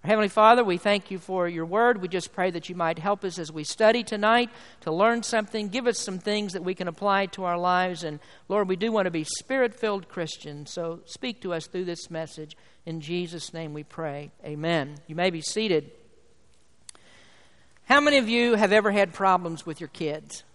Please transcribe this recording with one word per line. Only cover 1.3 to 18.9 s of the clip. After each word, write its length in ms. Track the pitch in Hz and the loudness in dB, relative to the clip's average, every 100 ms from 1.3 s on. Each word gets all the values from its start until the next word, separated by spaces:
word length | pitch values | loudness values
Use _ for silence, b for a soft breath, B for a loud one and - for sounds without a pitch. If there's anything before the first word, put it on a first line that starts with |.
| 185 175 | -2 -2
your 160 | 170 | -2
word. 380 | 165 202 240 214 | -2 4 4 2
We 60 | 180 | -2
just 240 | 180 - | -4 -6
pray 180 | - 185 | -2 -2
that 180 | 170 - | -2 -8
you 60 | |
might 240 | 180 165 165 | -2 -2 -2
help 240 | 180 202 | -2 -2
us 160 | 190 170 | -4 -8
as 140 | 160 | -10
we 100 | 156 | -8
study 400 | 147 - 220 233 | -10 4 6 6
tonight 480 | 226 214 208 233 240 B B B | 0 0 4 4 2 B B B
to 100 | - | -4
learn 320 | 160 220 233 | 4 4 4
something. 460 | 220 226 208 220 208 | 0 -2 -2 -6 -4
Give 180 | 226 240 | -2 -2
us 140 | - | -2
some 180 | - 185 | -6 -6
things 360 | 208 208 208 | -2 -2 -2
that 100 | 175 | -6
we 100 | 175 | -6
can 140 | 185 175 | -4 -6
apply 380 | 165 202 196 196 | -4 0 2 0
to 180 | - | -4
our 120 | 185 175 | -4 0
lives. 460 | 180 180 185 170 | 2 2 0 -4
And 160 | 165 147 B B - | -8 -10 B B -2
Lord, 180 | 196 185 | -2 0
we 80 | |
do 160 | 185 220 | 0 0
want 160 | 220 185 | 0 0
to 60 | |
be 100 | 170 | -2
Spirit-filled 840 | 151 - - 269 240 - 220 202 175 | -4 -8 -4 0 0 0 -4 -4 -6
Christians. 640 | - 160 - 151 147 147 | -8 -8 -8 -14 -14 -10
So 260 | - 165 170 - | -8 -6 -8 -14
speak 340 | - 254 214 | -10 -10 -8
to 100 | 190 | -6
us 160 | 165 156 | -6 -6
through 160 | 185 | -8
this 260 | 180 170 - | -6 -8 -10
message. 460 | 165 160 - 151 - b b | -10 -10 -12 -16 -18 b b
In 160 | - 160 | -10 -10
Jesus' 540 | 147 175 175 170 - | -4 -4 -4 -8 -10
name 200 | 165 160 | -10 -10
we 100 | 147 | -10
pray. 480 | 147 - 160 143 143 _ | -12 -8 -6 -8 -12 _
Amen. 520 | - 147 165 165 139 147 - | -12 -6 -2 0 -2 -10 -12
You 80 | |
may 160 | 160 185 | -2 -2
be 100 | 165 | -2
seated. 520 | 151 214 220 160 143 - - - _ _ _ _ _ _ - b b b b b b b b b | -6 -2 2 0 0 -20 -20 -20 _ _ _ _ _ _ -20 b b b b b b b b b
How 160 | - 277 | 4 4
many 160 | 294 277 | 6 4
of 120 | 220 | 4
you 280 | 240 240 214 | 2 4 4
have 160 | 208 | 4
ever 180 | 214 208 | 4 4